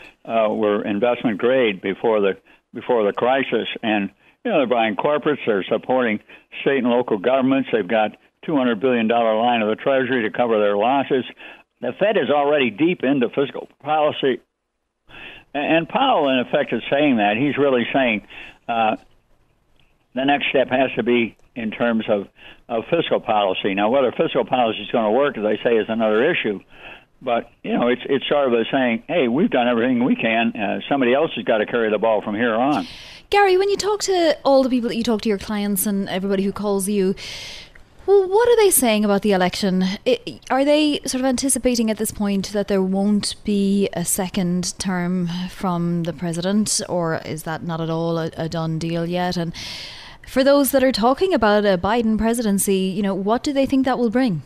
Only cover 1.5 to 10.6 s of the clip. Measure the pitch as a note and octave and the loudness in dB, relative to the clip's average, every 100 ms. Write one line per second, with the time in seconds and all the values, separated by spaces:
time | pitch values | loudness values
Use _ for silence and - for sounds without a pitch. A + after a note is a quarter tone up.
1.5 | C3 A#2 F#2+ G2+ F#2 A#2+ G#2+ G2 F#2 _ | 2 2 0 -6 -2 0 2 0 -2 _
2.5 | _ _ A#2 - A#2+ G2+ - A#2+ C3+ C3 | _ _ -10 -2 0 0 0 0 0 0
3.5 | A#2 G2 - A2+ G#2+ G2 - _ _ A#3+ | -2 -4 -4 -2 0 -2 -8 _ _ -2
4.5 | F3+ A#2 A#2+ A2+ F#2+ D3+ D3 D3+ C#3 - | 0 2 2 0 0 0 0 0 -2 0
5.5 | G2+ F2 A2 - B2+ A#2+ G#2+ - - _ | -2 0 -2 0 0 0 -2 -6 -20 _
6.5 | - D#3 C#3 A#2+ A#2+ A#2+ G#2+ G2+ C3+ B2+ | -4 0 0 2 0 0 0 2 2 2
7.5 | C3+ C3 A2+ F2+ A2 G#2 - _ _ - | 0 0 -2 0 0 0 -4 _ _ -4
8.5 | D3 B2+ G#2+ C3 A#2+ A2 A#2 A2+ A2 A#2+ | 0 0 0 0 2 2 2 2 2 2
9.5 | A#2+ G#2+ A2 C#3+ C3+ B2 C3 A2 - A#2+ | 2 0 0 0 0 0 0 -2 -2 0
10.5 | G#2+ | 2